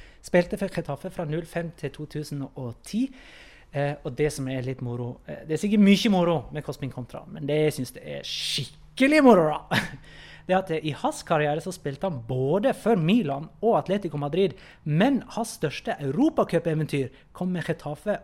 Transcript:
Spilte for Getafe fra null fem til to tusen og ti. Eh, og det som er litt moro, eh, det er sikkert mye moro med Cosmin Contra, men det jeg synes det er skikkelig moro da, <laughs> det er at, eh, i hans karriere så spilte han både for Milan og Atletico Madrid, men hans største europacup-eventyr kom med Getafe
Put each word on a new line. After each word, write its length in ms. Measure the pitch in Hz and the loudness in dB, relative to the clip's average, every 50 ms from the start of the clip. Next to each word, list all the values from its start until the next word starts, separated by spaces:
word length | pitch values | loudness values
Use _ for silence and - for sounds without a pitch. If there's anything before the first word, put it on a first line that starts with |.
| - - - - - | -20 -20 -20 -20 -10
Spilte 320 | - - 175 175 175 - | 2 4 4 4 4 -2
for 160 | 196 202 185 - | -4 -6 -4 -4
Getafe 360 | - 160 - 143 - - 190 180 | -6 -6 -6 -8 -8 -8 -10 -8
fra 120 | - 175 147 | -6 -6 -4
null 160 | 151 165 165 | -4 -6 -6
fem 220 | - - 170 170 165 - | -6 -6 -6 -6 -6 -10
til 140 | - - 139 - | -8 -10 -10 -8
to 120 | - 151 - | -10 -14 -10
tusen 320 | - 147 151 - 147 143 135 | -8 -10 -8 -6 -8 -8 -8
og 280 | 127 - - 131 120 113 - | -10 -10 -10 -10 -10 -10 -12
ti. 220 | _ - - 214 262 269 - - - - - - - - - - - - - | _ -6 -2 -2 -2 -2 -6 -14 -20 -20 -20 -20 -20 -20 -20 -20 -20 -8 -4
Eh, 200 | 139 143 143 147 - - | -2 -2 -2 -4 -6 -8
og 100 | 156 123 | -10 -4
det 140 | 123 147 147 - | -2 -2 -2 -2
som 140 | - 135 131 | -4 -6 -4
er 140 | 131 131 123 | -4 -4 -4
litt 160 | 131 131 - | -6 -6 -6
moro, 380 | 127 120 120 120 123 120 127 - - | -6 -6 -6 -6 -6 -8 -10 -12 -14
eh, 160 | - - - - | -14 -14 -14 -6
det 80 | 151 156 | -4 -4
er 80 | 156 | -2
sikkert 220 | - 208 208 214 208 | 0 2 6 6 8
mye 240 | 196 202 190 - 233 202 | 8 8 6 6 4 4
moro 240 | 185 175 170 170 151 123 - 143 | 4 4 4 2 0 -2 -6 -10
med 100 | 151 147 | -8 -8
Cosmin 280 | - 139 - - 131 - | -8 -8 -8 -8 -8 -8
Contra, 320 | - 123 - - - - - | -8 -12 -10 -12 -16 -16 -14
men 160 | - - 151 | -12 -8 -4
det 120 | 139 147 151 | -2 2 2
jeg 140 | 156 151 - | 2 2 0
synes 180 | - 131 - - | -2 -6 -8 -8
det 80 | - - | -16 -14
er 160 | 151 143 143 - | -12 -12 -10 -10
skikkelig 960 | - - - - - - - 143 - - - - - - - 254 277 302 311 277 | -8 -8 -6 -6 -4 -4 -4 -6 -6 -10 -20 -20 -18 0 2 4 6 6 8 10
moro 180 | 254 220 180 160 156 | 10 10 10 8 4
da, 100 | 151 - - - - - - - - - - | 0 -4 -4 -2 -2 -2 -2 -2 -10 -14 -18
<laughs> 420 | - - - - - - - - | -20 -20 -20 -20 -20 -20 -16 -2
det 80 | - 185 | 0 0
er 20 | |
at, 140 | 190 190 - | 0 2 0
eh, 160 | 160 156 156 156 | -4 -2 -2 -4
i 60 | 139 | -6
hans 240 | - - 262 - - - | -2 -4 -4 -4 -4 -2
karriere 340 | - 175 156 151 147 147 160 | 0 2 2 2 2 0 -2
så 120 | - 185 180 | -4 -8 -10
spilte 340 | - - 147 139 - - 190 | -8 -8 -8 -6 -4 -4 -4
han 140 | 165 123 113 | -4 -6 -6
både 480 | 113 131 127 131 135 160 196 208 269 233 | -6 -4 -2 0 0 0 2 2 0 -2
for 220 | - - 202 233 | 0 2 2 2
Milan 540 | 190 156 160 208 247 202 143 139 139 156 - - - | 4 4 4 4 4 2 0 -4 -6 -8 -12 -10 -2
og 140 | - 226 220 160 | 2 2 2 2
Atletico 360 | 143 - 185 202 202 165 143 | 2 0 -2 -2 -2 -4 -4
Madrid, 380 | 147 143 143 147 180 196 180 - - - - - - _ | -4 -4 -2 2 2 2 0 0 -6 -16 -20 -20 -12 _
men 360 | 151 147 160 202 269 285 214 - - - | 0 2 4 4 4 4 0 -2 -4 -6
hans 220 | 208 233 - - - | -6 -6 -6 -6 -4
største 380 | - 147 - - - 226 233 226 | -4 -4 -4 -6 -6 -6 -6 -4
europacup-eventyr 1120 | 147 135 135 175 269 320 - - 208 - - 165 165 170 156 156 156 147 - 143 131 127 - - - _ - | -4 -4 0 2 2 2 4 2 0 2 2 0 2 2 0 0 -2 -2 -2 -2 -2 -4 -8 -16 -20 _ -10
kom 180 | - 180 185 180 | -6 -4 -4 -4
med 140 | 175 156 | -4 -2
Getafe 540 | - 160 - - 151 151 - - 214 202 - | -4 -6 -4 -4 -10 -10 -6 -4 -4 -4 -4